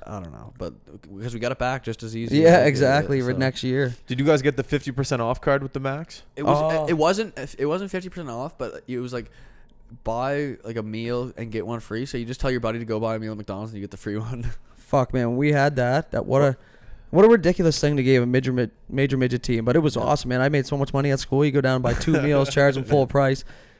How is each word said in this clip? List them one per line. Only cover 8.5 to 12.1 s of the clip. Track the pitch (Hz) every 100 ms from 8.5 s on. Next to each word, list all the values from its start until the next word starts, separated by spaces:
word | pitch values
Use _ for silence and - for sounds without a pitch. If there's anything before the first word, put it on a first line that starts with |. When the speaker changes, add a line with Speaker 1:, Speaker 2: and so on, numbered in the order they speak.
| -
Speaker 1:
but | 117 - -
it | 123
was, | 123
like, | 123 113 - - - - - - 117
buy, | 110 117 135 143 147 113
like, | 110 113
a |
meal | 107 110 117 123 123 -
and | 117
get | 110 101
one | 117
free. | - 110
So | 135